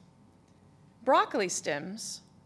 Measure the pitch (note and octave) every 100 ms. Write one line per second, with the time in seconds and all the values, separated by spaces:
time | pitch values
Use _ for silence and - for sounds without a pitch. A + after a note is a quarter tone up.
0 | - - - - - - - - - -
1 | B3 D#4 G#4+ C4 F#3 - F3+ C#3+ D#3+ G#3+
2 | - - - -